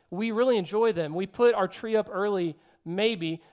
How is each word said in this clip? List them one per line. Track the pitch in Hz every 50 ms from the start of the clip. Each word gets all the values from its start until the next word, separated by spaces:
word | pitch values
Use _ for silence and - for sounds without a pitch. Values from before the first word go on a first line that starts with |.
| _ -
we | - 180 220 226
really | 220 214 247 262 247
enjoy | 214 180 147 190 214 226 226 214
them. | 170 165 151 156
We | 180 196
put | - - - 240 240 226
our | 208 190 185
tree | - - - 220 220
up | 214 208 -
early, | - 185 196 208 202 190 175 165 147 - _ _ _ _ -
maybe, | 160 170 190 208 226 226 180 165 160 160 165 - _